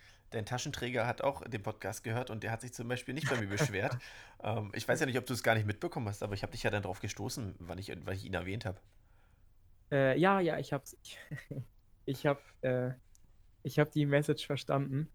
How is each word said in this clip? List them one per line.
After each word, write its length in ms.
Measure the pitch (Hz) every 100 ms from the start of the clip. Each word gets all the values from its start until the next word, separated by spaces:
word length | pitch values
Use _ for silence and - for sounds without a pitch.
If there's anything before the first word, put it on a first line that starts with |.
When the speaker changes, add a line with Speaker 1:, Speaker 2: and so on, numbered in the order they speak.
| - - -
Speaker 1:
dein 140 | 117
Taschenträger 640 | 101 123 151 - 123 123 117
hat 160 | 120
auch 200 | 139 139 -
den 140 | 113
Podcast 420 | 107 - 98 110
gehört 240 | - 113 -
und 120 | 110
der 80 | 101
hat 100 | 113
sich 140 | 123
zum 140 | - 117
Beispiel 260 | 123 -
nicht 140 | 135 156
bei 80 | 120
mir 100 | 101
beschwert. 480 | 101 143 95 120 123
Speaker 2:
<laughs> 300 | - - - -
Speaker 1:
Ähm, 280 | 104 113 104
ich 120 | 110 -
weiß 120 | 143
ja 60 | 147
nicht, 100 | 123
ob 60 | -
du 60 |
es 80 | 120
gar 120 | -
nicht 120 | 113 104
mitbekommen 420 | 104 175 156 107
hast, 140 | 101
aber 120 | 107
ich 80 | 98
hab 80 | 107
dich 120 | 107
ja 80 | -
dann 120 | 104
drauf 180 | 98 90
gestoßen, 540 | 101 - 104 - 101 -
weil 180 | 85 90
ich, 120 | 101 -
weil 120 | 73 98
ich 80 |
ihn 100 | 104
erwähnt 320 | 90 90 104 104
hab. 160 | 92 - - - - - _ - - - - -
Speaker 2:
Äh, 260 | 143 135 135
ja, 220 | 185 196
ja, 180 | 170 -
ich 140 | 143
hab's, 240 | 143 - - - - -
<laughs> 360 | 143 - 143 123 - _ - -
ich 200 | 135 147
hab, 160 | 139 - -
äh, 300 | 131 127 127 127 - - - - - -
ich 160 | 143 151
hab 120 | 147
die 140 | 151 147
Message 400 | 143 151 147 -
verstanden. 640 | 139 - 139 139 139 160